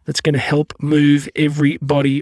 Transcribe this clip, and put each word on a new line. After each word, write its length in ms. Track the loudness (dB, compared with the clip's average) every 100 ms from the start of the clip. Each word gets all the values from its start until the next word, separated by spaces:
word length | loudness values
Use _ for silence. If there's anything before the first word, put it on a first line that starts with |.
that's 160 | -10 -4
gonna 180 | -2 0
help 360 | 0 -2 -2 -6
move 500 | 0 2 4 2 0
everybody 840 | -2 -2 0 0 0 -2 0 0 -2